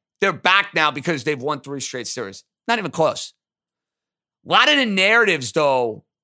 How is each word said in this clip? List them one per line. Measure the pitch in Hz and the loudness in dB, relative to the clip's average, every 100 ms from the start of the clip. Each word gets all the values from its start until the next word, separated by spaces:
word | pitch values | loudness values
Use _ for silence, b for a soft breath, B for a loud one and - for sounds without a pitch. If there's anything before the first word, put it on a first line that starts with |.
| _ - | _ -4
they're | 196 | -2
back | 151 180 196 190 | 0 2 2 2
now | 170 151 | 0 0
because | 143 139 156 | 0 -4 -4
they've | 123 143 | -2 -4
won | 131 147 | -4 -6
three | 139 139 | -8 -10
straight | - 127 113 | -8 -8 -8
series. | - 101 95 - _ - | -8 -10 -12 -20 _ -4
Not | 233 | -2
even | 180 | -2
close. | 143 156 - - _ _ _ _ _ _ _ _ _ _ _ - | 0 0 0 -10 _ _ _ _ _ _ _ _ _ _ _ 0
A | |
lot | 180 262 | 2 4
of | 294 | 2
the | 247 | 2
narratives, | 196 190 233 220 165 170 | 2 4 4 4 0 -2
though, | - 147 131 120 110 - _ | 0 2 2 0 -6 -14 _